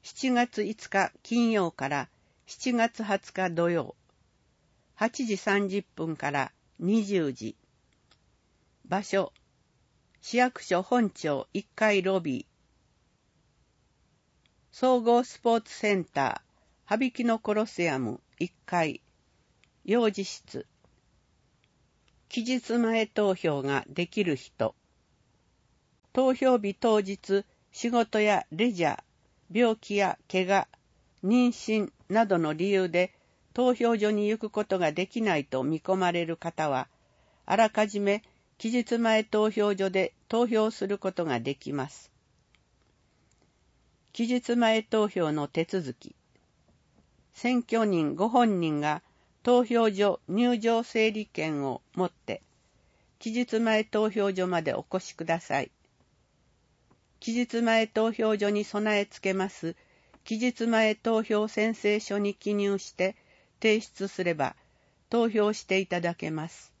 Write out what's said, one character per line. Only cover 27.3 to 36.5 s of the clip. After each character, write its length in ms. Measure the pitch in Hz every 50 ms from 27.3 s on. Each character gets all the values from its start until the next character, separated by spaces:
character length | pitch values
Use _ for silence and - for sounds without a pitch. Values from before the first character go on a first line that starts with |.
| 196 196 202 _ _ _ _ _
仕 180 | _ - - 240
事 300 | 233 240 226 - - 214
や 260 | 214 208 202 180 - _
レ 200 | 156 165 226 247
ジ 120 | 208 175 165
ャ 140 | 151 -
ー、 640 | - _ _ _ _ _ _ _ _ _ _ 170 220
病 160 | 247 226 220
気 180 | 214 - - 202
や 240 | 202 202 185 - _ _ _
怪 160 | - 185 185
我、 220 | 180 196 196 - _ - _ _ _ _ _ _ _ _ _ -
妊 240 | 185 226 247 247
娠 440 | 247 233 - - - 220 214 202 - _ _ _ _
な 160 | 190 220 233
ど 120 | 202 190
の 160 | 170 165 151 151
理 160 | 156 180 202
由 200 | 202 190 185 180
で 240 | 165 175 180 185 _ _ _ _ _ _ _ _ _
投 200 | - 247 254 247
票 240 | - 240 233 226
所 140 | 214 208 208
に 160 | 214 208 208
行 120 | 208 220 220
く 100 | - 208
こ 160 | - 214 214
と 140 | _ 196 180
が 120 | 175 156
で 160 | 151 170 185
き 140 | - - 240
な 160 | 220 208 175
い 80 | 151 139
と 180 | _ - 131 127
見 180 | 143 160 156
込 140 | _ - 190
ま 160 | 190 185 175
れ 140 | 170 175 170
る 120 | 160 165
方 320 | - - 165